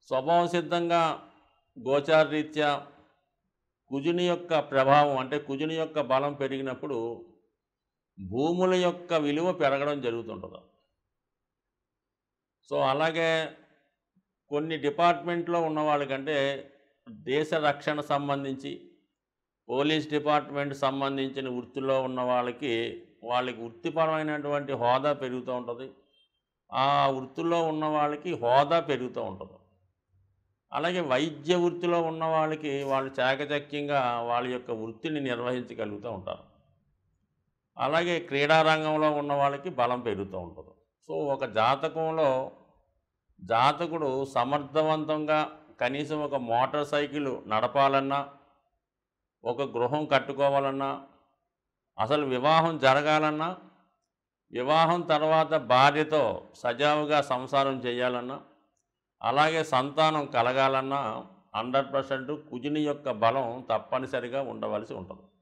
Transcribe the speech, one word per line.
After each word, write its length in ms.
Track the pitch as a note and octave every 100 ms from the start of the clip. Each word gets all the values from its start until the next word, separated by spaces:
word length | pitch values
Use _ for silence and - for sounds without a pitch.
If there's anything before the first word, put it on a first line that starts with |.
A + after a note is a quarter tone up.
| _
స్వభావ 340 | C3 C3+ E3+ F3
సిద్ధంగా 520 | F3 D#3 F3 E3+ E3+ E3 A#2+ - _ _ _ _ -
గోచార 480 | A#2+ C#3 C#3+ D#3 D3+ D3+
రీత్యా 340 | D3+ D3+ D3 C#3 C#3+ - _ _ _ _ _ _ _ _ _
కుజుని 340 | C3+ D3 F3 F3+
యొక్క 320 | E3+ F3 D#3+ D3
ప్రభావం, 440 | C3+ C3+ D3 D3 C3+
అంటే 160 | B2+ D3 C#3+
కుజుని 280 | C#3 D#3 D#3+
యొక్క 240 | D#3 D#3 C3
బలం 220 | C3 C#3+ C#3
పెరిగినప్పుడు 560 | C3+ C3+ C3+ B2+ D3+ B2 A#2 A#2 - _ _ _ _ _ _ _ _ -
భూముల 560 | F#2+ A2 D3+ F3 F#3 F#3 F3+
యొక్క 260 | F3 -
విలువ 340 | E3 D3 D3 F3+ F3+
పెరగడం 360 | C#3+ C#3 C#3+ D3 B2
జరుగుతుంటుంది. 560 | A#2 A2+ G2+ - - _ _ _ _ _ _ _ _ _ _ _ _ _ _ _ _ _ _ _ _ _
So 60 | C#3+ C3+
అలాగే 380 | C#3 D#3+ D#3+ E3 D#3+ D#3 - _ _ _ _ _ _ _ _ _
కొన్ని 260 | C#3+ D#3+ D#3+
డిపార్ట్మెంట్లో 840 | C#3+ C#3+ F3 E3+ E3+ F3 E3+ E3+ D#3+
ఉన్న 100 | D3+ D3+
వాళ్ళకంటే 480 | D3 C#3 C3+ C#3 D3+ C#3 C#3 - _ _ _ - A2 D#3
దేశ 180 | C#3 D3+ E3 D3+
రక్షణ 300 | C#3+ - D3+
సంబంధించి, 720 | D3 C#3+ C#3+ C#3 C#3 C3+ C#3+ C#3+ - _ _ _ _ _ _ _ _
పోలీస్ 360 | B2 D3+ D#3 D3+
డిపార్ట్‌మెంట్ 680 | D3 D3 D3 C#3 C#3+ C#3+ C#3 C#3
సంబంధించిన 640 | C3+ C#3 C#3 C3+ C3 C3 B2
వృత్తిలో 420 | A#2+ C#3 C3+ C3+ C3
ఉన్న 120 | B2+ B2
వాళ్ళకి, 440 | B2 B2 A#2+ C#3+ A#2 A#2 - - _
వాళ్ళకి 360 | A2+ B2 B2+ A2+
వృత్తిపరమైనటువంటి 1080 | A#2 A#2 E3+ D#3+ D#3+ D#3 D#3 D3+ C#3+ C#3+ C#3
హోదా 400 | C3 A#2+ C3 D3
పెరుగుతూ 400 | C#3+ C3 B2+ B2 B2
ఉంటుంది. 260 | A#2+ A#2+ C3 G2 _ _ _ _ _ _ _
ఆ 200 | A#2 C#3 C#3+ C#3 C3
వృత్తిలో 420 | C3 - E3+ E3+
ఉన్న 220 | E3 D#3 D#3
వాళ్ళకి 460 | D3+ D3 D3 F3+ D3
హోదా 360 | A#2 C3 C#3+ E3
పెరుగుతూ 420 | C#3+ C3 B2 A#2+
ఉంటుంది. 360 | A2 F#2+ - - _ _ _ _ _ _ _ _ _ _ _
అలాగే 300 | B2+ D#3+ F3+
వైద్య 520 | D#3 C3 D#3+ C#3+ C#3 F3+
వృత్తిలో 420 | F3 F3 F3 E3+
ఉన్న 220 | E3 D#3+ D#3+
వాళ్ళకి 460 | D#3+ D#3 D#3 D#3 C#3
వాళ్ళు 260 | C#3 C3+ C3+ C3+
చాకచక్యంగా 800 | B2+ C3+ D3 D3 C#3+ D3 C#3+ C#3+ B2 A#2+ A#2
వాళ్ళ 160 | A#2+ B2+
యొక్క 220 | B2 B2
వృత్తిని 480 | A2+ A2 A2+ E3 D3+
నిర్వహించగలుగుతూ 880 | C3+ A#2+ B2 B2+ A2+ A2+ G#2+ G#2 A#2
ఉంటారు. 320 | G2+ F#2 - - _ _ _ _ _ _ _ _ _ _ _ _ -
అలాగే 380 | C3 D#3+ F3 E3+
క్రీడా 400 | - C#3 D3 D#3+
రంగంలో 480 | D#3 D#3 D#3 D#3 D3+
ఉన్న 220 | D3 D3
వాళ్ళకి 360 | C#3+ C#3 C#3 F#3
బలం 320 | C3+ A#2+ B2
పెరుగుతూ 360 | A#2 G2+ G2 F#2+
ఉంటుంది. 340 | E2+ E2 D2 _ _ _ _
So 80 | D#3+ D3+
ఒక 120 | C3+ B2+
జాతకంలో 840 | G#2 A2+ C#3 D#3+ D#3+ D#3+ D#3+ D3 C3 C3+ - _ _ _ _ _ _ _ _
జాతకుడు 720 | F2+ A2+ C3 D3+ E3+ D#3+ D3 C3 C#3
సమర్థవంతంగా 1120 | C3 A#2+ D3 C3+ D3 D#3 D#3 D3+ D3+ D3+ D#3 D3+ - - -
కనీసం 360 | B2 C#3 C#3+ D3+
ఒక 140 | D3 C#3
మోటార్ 520 | A#2+ A#2 C3 D3+ D3
సైకిల్ 440 | D3 D3 C#3+ C#3 A#2+ -
నడపాలన్నా, 720 | G#2+ A#2+ C#3+ C#3 C#3 C#3 C#3 C#3 - _ _ _ _ _ _ _ _ _ _
ఒక 180 | - B2
గృహం 440 | C#3 A2+ B2 D3 D3+
కట్టుకోవాలన్నా, 840 | C#3 C3+ C3+ C#3+ C#3 C#3 C#3 C#3 C#3 - _ _ _ _ _ _ _ _ -
అసలు 280 | A2 D3+ C#3
వివాహం 480 | B2+ C3+ D#3+ E3 D#3+
జరగాలన్నా, 720 | C3+ C3+ D3 D3+ D#3 D3+ D#3+ F#3 - _ _ _ _ _ _ _ _
వివాహం 480 | A#2 B2+ D#3 E3 F3
తర్వాత 520 | D#3+ D3+ D#3 D#3+ D#3 D#3 A#2
భార్యతో 480 | B2+ C#3 D3 D3+ D3+ A#2+ F2+ - -
సజావుగా 640 | B2 A#2+ D3 D3+ D3 D3
సంసారం 540 | C#3+ B2+ B2+ C#3 C#3 C3 B2
చేయాలన్నా, 520 | A#2+ B2 B2 B2 C#3 - _ _ _ _ _ _ _
అలాగే 400 | A2 C3 D#3 D#3+
సంతానం 600 | D#3 C3 C#3 C#3+ D#3 D#3 C#3
కలగాలన్నా 760 | B2 A#2 C3 C3+ C3+ C3+ C#3 A#2+ A#2+ B2 - _ G#2
హండ్రెడ్ 340 | A#2+ C3 C3
పర్సెంట్ 380 | C3+ C3+ C3+ C3 D3+ D3+
కుజుని 320 | B2+ C3+ D3+
యొక్క 300 | D3+ C#3+ C#3
బలం 340 | A2 A2+ C3 A#2+ B2 -
తప్పనిసరిగా 720 | G#2+ - B2+ B2+ B2+ A#2+ C3
ఉండవలసి 520 | C3 A2 G#2+ G#2+ -
ఉంటుంది. 320 | B2+ F#2 - - _